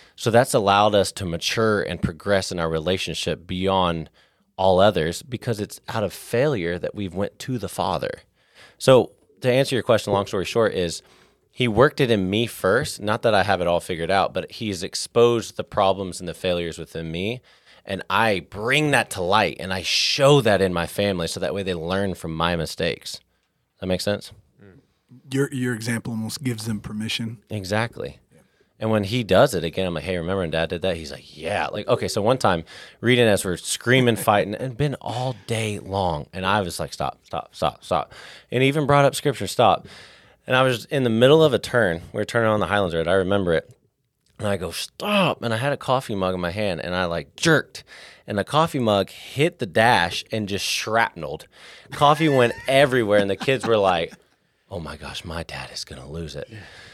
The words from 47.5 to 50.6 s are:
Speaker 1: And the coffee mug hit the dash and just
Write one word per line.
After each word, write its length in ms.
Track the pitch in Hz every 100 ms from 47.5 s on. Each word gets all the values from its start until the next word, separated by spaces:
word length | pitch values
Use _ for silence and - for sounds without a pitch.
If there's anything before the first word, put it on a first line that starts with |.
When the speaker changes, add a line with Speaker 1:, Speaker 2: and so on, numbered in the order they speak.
| 160 - - - - - - -
Speaker 1:
And 100 | 104
the 60 |
coffee 380 | 95 143 165 147
mug 300 | 117 101 95
hit 500 | - - 131 160 -
the 60 | 104
dash 580 | 82 113 110 87 - -
and 160 | 110 101
just 160 | 98